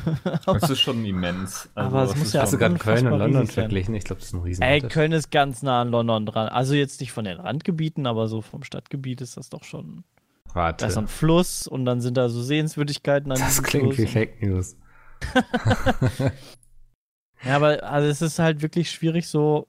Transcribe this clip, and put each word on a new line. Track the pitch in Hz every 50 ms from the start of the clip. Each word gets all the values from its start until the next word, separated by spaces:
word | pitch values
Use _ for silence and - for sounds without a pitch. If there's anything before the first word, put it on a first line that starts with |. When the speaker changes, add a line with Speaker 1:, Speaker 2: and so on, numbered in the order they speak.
| -
Speaker 1:
<laughs> | 165 160 - - 180 165 - -
Speaker 2:
Das | 190 196 104 - 139
ist | 131 -
schon | - 147 123 113 110
immens. | 101 95 90 90 87 90 92 95 92 - - - - _
Also, | - 131 131 131
Speaker 1:
Aber | 135 131
es | 127
Speaker 2:
das | - 143
Speaker 1:
muss | 156 107
Speaker 2:
ist | -
Speaker 1:
ja | 147
Speaker 2:
schon | 110
Speaker 3:
Hast | 196
du | 147 113
grad | 113 139 175 -
Köln | - 110 110 120 127
und | 120
Speaker 1:
unfassbar | 104 101
Speaker 3:
London | 104 151 135 131
Speaker 1:
riesig | 110 107 -
sein. | - 110
Speaker 3:
verglichen? | 101 98 95 92 101 113
Ich | 104 -
glaub, | - 95 -
das | - -
ist | -
ein | 87
Speaker 1:
Ey, | 87 90
Speaker 3:
Riesenunterschied. | 90 - 127 127 143 147 131 120
Speaker 1:
Köln | - 160 151 160
ist | 160 156 147 -
ganz | - 147 139 139 123 -
nah | 139 135 123 120
an | 120 120
London | 120 117 117 117 113 110 107
dran. | 107 - 113 110 -
Also | - 123 131 131 147
jetzt | 143 139 135 - -
nicht | 135 113
von | - 120 107
den | 95 85 85
Randgebieten, | 90 92 123 160 - 202 170 156 160 156 - 156 135
aber | 120 113 113 110 110
so | 113 110
vom | 107 - - - 135
Stadtgebiet | - - - - - - 139 131 131 123 123
ist | 127 - -
das | - 131 -
doch | - - -
schon. | - - - - 156 - 175 - _ _ _ _ _ _ _ - -
Speaker 3:
Warte. | - 87 85 82 80 - 120
Speaker 1:
Da | 110
ist | 92
so | 110
ein | 104 -
Fluss | - - 156 160 165 175 185 - - - -
und | - - 135 127
dann | 123 123 123
sind | 120 127 123
da | 131 123 120
so | 117 120
Sehenswürdigkeiten | 120 131 151 156 156 156 - 151 147 147 143 - - 147 143 143 143 139
an | 131 131
Speaker 3:
Das | 135 135
Speaker 1:
diesem | 135 - 135
Speaker 3:
klingt | - - 147 131 135 135
Speaker 1:
Fluss | 123
Speaker 3:
wie |
Speaker 1:
und | 110 101
Speaker 3:
Fake | - 110 113 - - -
News. | 107 98 92 92 92 - - - - _ - - - - - -
Speaker 1:
<laughs> | - - - 254 - - - - - - 247 - - 262 226 - 131 113 - - 135 131 - - - - - - _ _ - - - - _ _ _ _ _ _ _ _ _ - -
Ja, | 127 139
aber | 143 151 151 151 -
also | - - 143 147 147 147
es | 143 -
ist | 165 156 - -
halt | 165 165 156 147
wirklich | 156 156 - 180 156 -
schwierig, | - - 165 165 160 170 165 -
so | - 151 151 151 151 151 -